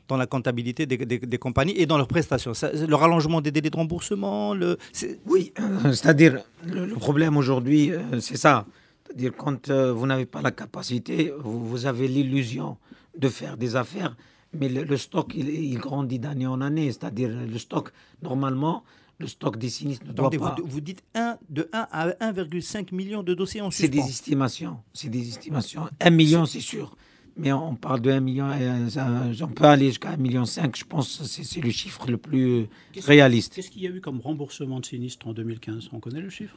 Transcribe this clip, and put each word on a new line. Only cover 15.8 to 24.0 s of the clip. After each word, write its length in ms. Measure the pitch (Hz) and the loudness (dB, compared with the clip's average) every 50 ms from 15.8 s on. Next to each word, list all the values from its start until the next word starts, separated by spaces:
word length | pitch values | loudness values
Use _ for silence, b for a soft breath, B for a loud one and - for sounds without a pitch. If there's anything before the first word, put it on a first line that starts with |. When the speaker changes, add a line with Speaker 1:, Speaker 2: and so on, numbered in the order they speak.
| - - 135 139 139 120 131 123 | -6 -4 -4 -4 -4 -2 -4 -4
Speaker 2:
d'année 260 | 113 147 147 127 131 | -6 -6 -4 -4 -4
en 140 | 131 131 127 | -2 -2 -2
année. 320 | 135 143 151 160 156 135 | -2 -2 0 0 0 -2
C'est-à-dire, 380 | 113 - - 110 98 110 127 113 | -2 -4 -8 -8 -4 -2 -2 -2
le 280 | 113 123 120 113 110 117 | -2 -4 -6 -6 -8 -8
stock, 320 | - - - 147 147 - b b b b b _ | -8 -6 -6 -6 -6 -6 b b b b b _
normalement, 640 | - 104 127 135 139 135 131 131 147 160 180 226 b b b b b b b - | -8 -6 -4 -2 -2 -2 -2 0 0 -2 -2 -4 b b b b b b b -14
le 60 | 160 | -12
stock 320 | 127 - - - 147 110 113 | -12 -12 -4 -4 -4 -2 -2
des 100 | 123 120 | -6 -8
sinistres 380 | - - 151 143 135 113 - | -6 -6 -6 -6 -6 -6 -10
ne 60 | 143 | -10
Speaker 1:
Attendez, 260 | 120 - 135 135 156 156 | -4 0 0 0 0 0
Speaker 2:
doit 160 | - 175 - | -2 -2 -4
pas 80 | - | -4
Speaker 1:
vous, 40 | 180 | -6
vous 140 | 156 127 151 | -6 -8 -8
dites 220 | 147 170 185 - _ _ - | -8 -10 -12 -14 _ _ -6
un, 220 | 226 233 233 226 - - - | -4 -4 -4 -4 -8 -12 -8
de 180 | 147 143 165 - - | -6 -6 -6 -4 -4
un 120 | 226 220 - | -6 -6 -6
à 160 | - 156 165 175 175 - | -4 -2 -2 -2 -2 -2
un 120 | 226 226 | -4 -4
virgule 300 | 202 190 180 147 170 175 | -4 -4 -4 -4 -4 -6
cinq 280 | - - - 214 185 - | -6 -6 -6 -8 -8 -6
million 320 | 180 185 190 196 214 214 | -6 -6 -6 -6 -6 -4
de 120 | 185 175 180 | -2 -2 -2
dossiers 260 | 175 190 190 - 214 | 0 -2 -4 -4 -6
en 100 | 208 190 | -6 -4
Speaker 2:
C'est 180 | 165 - 175 147 | 0 0 0 2
des 100 | 131 | 2
Speaker 1:
suspens. 120 | 147 | 0